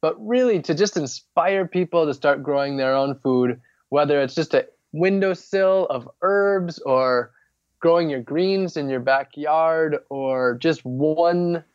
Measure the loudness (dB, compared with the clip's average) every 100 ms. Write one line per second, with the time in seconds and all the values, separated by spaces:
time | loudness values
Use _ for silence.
0 | -2 -4 -2 2 2 0 0 0 0 -2
1 | -6 -10 _ 0 0 0 -2 -2 0 0
2 | 0 0 0 0 0 -2 -2 -2 0 0
3 | 0 -2 0 2 2 -2 _ _ _ 0
4 | 2 2 0 -2 0 0 -2 _ _ -2
5 | 0 2 0 -4 -4 0 2 2 0 -6
6 | -12 -4 0 2 2 0 -2 -8 -2 0
7 | 2 0 -2 _ _ _ _ _ 2 2
8 | 2 -4 -4 -2 0 0 -2 -4 -4 -4
9 | 0 0 -2 -8 -2 2 2 2 0 -2
10 | _ -6 -4 0 0 0 -2 -2 -4 -2
11 | 0 2 2 2 0 -4 -6